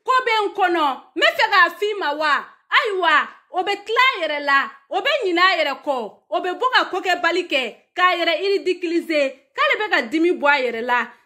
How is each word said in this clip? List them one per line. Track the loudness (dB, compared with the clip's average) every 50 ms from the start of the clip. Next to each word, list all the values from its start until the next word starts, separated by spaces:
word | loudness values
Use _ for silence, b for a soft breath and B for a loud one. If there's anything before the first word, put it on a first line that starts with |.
| _
Ko | 0 0 2 2
bɛ | 2 0 0 0
n | -2 -2
kɔnɔ, | 0 0 0 2 2 0 0 -2 -4 -10 _ _
n | 0
bɛ | 0 0 2 2
fɛ | 0 2
k'a | 4 4 4 4 2 -2
f'i | -4 -4 -4 -4
ma | -4 -4 -2
wa? | -2 0 0 0 0 -2 -8 -16 _ _ _
Ayiwa, | 0 2 2 2 -2 0 2 2 2 2 2 0 -8 -18 _ _
o | -6 -4 -2
bɛ | -2 -4 -4 -4
tila | -2 0 2
a | 2 2 0 -2
yɛrɛ | -4 -4 -4 -4 0
la, | 0 2 2 0 -2 -8 -16 _ _
o | -6 -2
bɛ | -2 0 -2 0 0
ɲinɛ | 0 2 2
a | 2 2 2 2
yɛrɛ | 0 -2 -2 -4 -4
kɔ, | -4 -4 -2 -4 -8 -10 _ _ _
o | -4 -4
bɛ | -2 -4 -4 -2
bɔ | -2 2 2
ka | 2 2 2
kokɛbali | -2 -4 -2 -2 -2 0 0 0 0 -2 -2 -2
kɛ, | -2 -2 -2 -4 -8 -14 _ _ _
k'a | 0 2 2 2 2
yɛrɛ | 0 0 0 0
ridiculiser, | 0 0 0 0 0 -2 -2 -2 -2 -2 -2 -2 -2 0 0 0 0 0 -4 -8 _ _ _
k'ale | -2 0 0 0 0
bɛ | 0 0
ka | 0 0
dimi | 0 -2 -2 0 2 2
bɔ | 0 2 2 2
a | 2 2
yɛrɛ | 0 -2 -4 -4
la. | -2 -2 0 -2 -2 -4 b b b